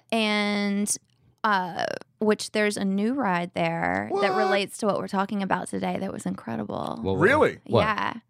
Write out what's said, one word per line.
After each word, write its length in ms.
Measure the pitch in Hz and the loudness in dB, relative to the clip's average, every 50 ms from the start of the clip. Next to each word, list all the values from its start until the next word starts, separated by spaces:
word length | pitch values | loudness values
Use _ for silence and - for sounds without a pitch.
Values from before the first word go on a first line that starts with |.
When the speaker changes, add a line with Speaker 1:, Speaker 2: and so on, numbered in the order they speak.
| - - - | -6 -2 -2
Speaker 1:
and, 840 | 226 220 214 208 208 208 208 208 202 202 202 202 202 208 208 - - _ _ _ _ _ _ _ _ - | 0 2 2 2 2 0 0 0 0 0 0 0 0 0 -2 -2 -4 _ _ _ _ _ _ _ _ 0
uh, 420 | 220 208 190 185 180 165 - - - 50 - - _ _ - | 2 2 2 2 0 -2 -2 -2 -2 -4 -6 -10 _ _ -2
which 320 | 220 208 208 - - - | 2 2 2 2 0 -4
there's 260 | - 214 214 208 208 220 | 0 0 2 2 0 0
a 80 | 202 | 0
new 280 | 190 190 196 202 220 262 | 0 0 2 0 0 0
ride 380 | 285 247 202 180 175 175 175 - | 0 0 0 0 0 -2 -2 -2
there 540 | - 170 165 165 165 170 87 - 190 202 - - - | -2 0 0 0 0 0 0 0 0 -2 -2 -2 0
that 100 | 202 196 - | 2 2 2
Speaker 2:
What? 40 | - | 2
Speaker 1:
relates 400 | - - 202 202 196 - - - | 2 2 2 2 0 -2 -4 -2
to 80 | - | 0
what 140 | 202 185 - | 0 0 0
we're 80 | - 190 | -2 -2
talking 360 | - 190 196 196 220 202 196 | -2 -2 0 0 -2 -2 -2
about 240 | 185 190 185 - - | 0 -2 -2 -4 -4
today 300 | - 190 190 185 180 - | -6 -4 -2 -2 -2 -4
that 140 | 190 196 - | -4 -6 -6
was 120 | - - | -6 -6
incredible. 720 | 185 190 196 - - - - 104 - - 92 - - - - | -6 -6 -6 -6 -8 -6 -6 -6 -6 -6 -6 -6 -6 -6 -4
Speaker 3:
What, 140 | - 95 95 - | -2 -2 2 4
what? 20 | |
Speaker 2:
Really? 380 | 156 220 277 311 254 135 85 - - | 4 6 6 6 4 2 0 -2 -4
Speaker 3:
What? 160 | - - 113 | 2 2 4
Speaker 1:
Yeah. 320 | 101 220 214 - 101 - - 233 - _ | 4 4 2 -2 -2 -4 -6 -8 -12 _